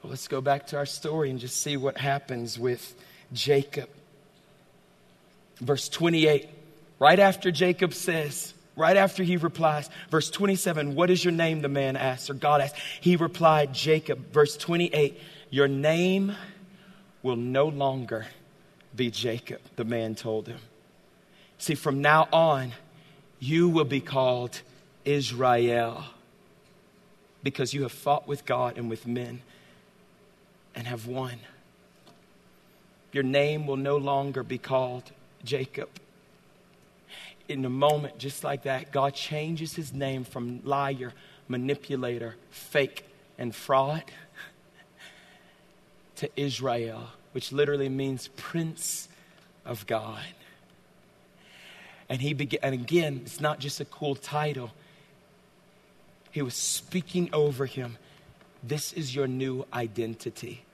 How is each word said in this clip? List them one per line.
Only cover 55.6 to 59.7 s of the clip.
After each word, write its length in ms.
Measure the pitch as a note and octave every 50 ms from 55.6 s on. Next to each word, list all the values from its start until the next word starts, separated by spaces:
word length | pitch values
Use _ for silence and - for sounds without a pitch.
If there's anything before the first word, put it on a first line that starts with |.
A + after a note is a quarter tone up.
| _ _ _ _ _ _ _ _ _ - _ _ _ -
He 120 | - D3+ C#3+
was 100 | B2 A#2+
speaking 760 | - - - - - - - - F#3 - - - F3+ F3 E3+ -
over 320 | D#3 D3 D3 C3+ B2 C#3
him, 320 | B2+ - C3+ B2 A#2+ A#2 - - - - - - - - _ - _ _ _
"This 320 | - A#2 D3+ D3+ - - -
is 220 | E3 D#3 B2+ B2
your 100 | C#3+ C#3
new 400 | C3 B2+ B2+ C3 C3 B2+ B2+ C3+ -